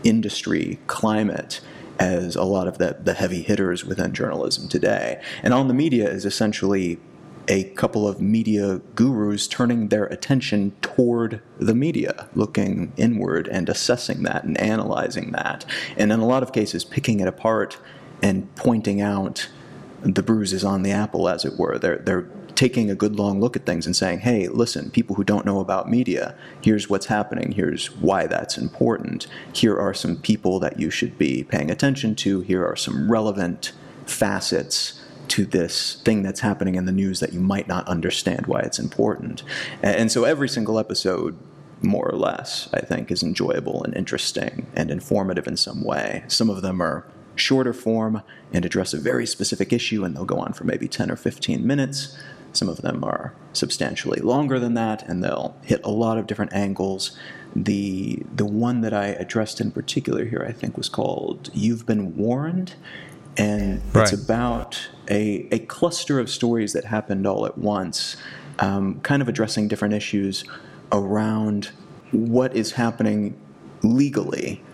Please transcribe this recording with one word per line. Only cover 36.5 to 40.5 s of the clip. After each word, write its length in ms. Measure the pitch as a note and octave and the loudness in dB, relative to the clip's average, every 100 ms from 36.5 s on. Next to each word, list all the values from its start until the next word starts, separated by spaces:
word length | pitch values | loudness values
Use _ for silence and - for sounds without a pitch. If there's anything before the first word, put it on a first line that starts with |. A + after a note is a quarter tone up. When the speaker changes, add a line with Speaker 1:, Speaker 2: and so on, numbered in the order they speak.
| G2+ F#2+ F#2 | 0 0 0
Speaker 1:
in 100 | F2+ | 2
the 60 | |
news 280 | F#2+ G2 F#2 | 2 2 0
that 140 | - | -4
you 60 | F2 | 0
might 280 | F#2 G2+ - | 0 0 0
not 200 | F2+ - | -4 0
understand 600 | F2 F2 - - - - | 0 0 0 -2 -2 0
why 140 | - | 0
it's 180 | - - | 0 -2
important." 640 | - - A2+ - - - - - - - | -4 0 0 0 -6 -10 -10 -8 -8 -2
A-, 160 | G2+ G2+ | 2 2
and 120 | A2+ | 2
so 120 | B2 | 4
every 260 | A#2 B2 | 4 2
single 300 | C3+ | 0